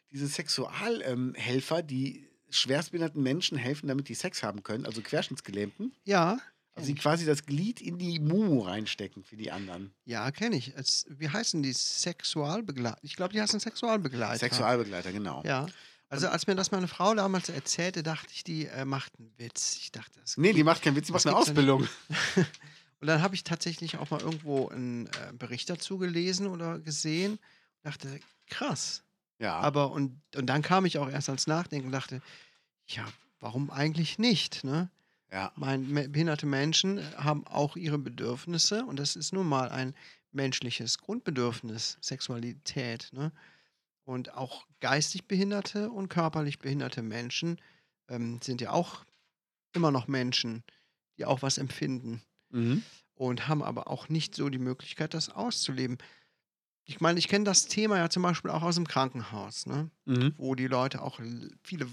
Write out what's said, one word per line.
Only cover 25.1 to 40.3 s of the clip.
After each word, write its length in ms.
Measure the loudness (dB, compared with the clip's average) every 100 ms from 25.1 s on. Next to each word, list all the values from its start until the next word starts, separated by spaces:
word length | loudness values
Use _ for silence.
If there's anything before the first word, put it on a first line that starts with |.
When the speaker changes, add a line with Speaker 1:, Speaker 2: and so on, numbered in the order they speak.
| -8 -10 -10
Speaker 2:
Bericht 300 | -8 -6 -6
dazu 300 | -6 -6 -4
gelesen 480 | 0 0 0 0 -2
oder 320 | -4 -4 -6
gesehen 540 | -6 -4 0 0 0
und 80 | -2 -10 _ _ _
dachte, 360 | -12 -10 -10 -12 -16 _ _
krass. 560 | -4 -2 -2 -4 -6 -10 _ _ _
Speaker 1:
Ja. 180 | -4 2
Speaker 2:
Aber 340 | 2 4 2
und, 260 | 2 -2 -4 _
und 120 | -4 2
dann 160 | 2
kam 240 | 4 4 4
ich 100 | 2
auch 100 | 0
erst 180 | -2 -2
ans 180 | -2 2
Nachdenken 420 | 0 0 -4 -4
und 40 |
dachte, 300 | -4 -4 -10 -12 -20 -20 _ _ _ -12
ja, 200 | -10 -10 -12 _ _
warum 300 | -6 -4 -4
eigentlich 480 | 0 0 2 0 2
nicht, 460 | 4 4 2 -4
ne? 260 | 0 0 0 -6 _ _ _
Speaker 1:
Ja. 220 | -6 -6 -4
Speaker 2:
Mein, 320 | 0 0 2
me-, 180 | 0 2
behinderte 380 | 2 2 2 0
Menschen 540 | 2 4 4 2 0 -4 0
haben 240 | 2 2 0
auch 300 | 0 0 0
ihre 220 | -2 -2
Bedürfnisse 880 | -4 -4 -4 -4 -4 2 2 2 -2
und 120 | -4
das 160 | -4
ist 180 | -4 -4
nun 120 | 0 2
mal 220 | 2 2
ein 260 | -2 -4 -8 -18 -20 _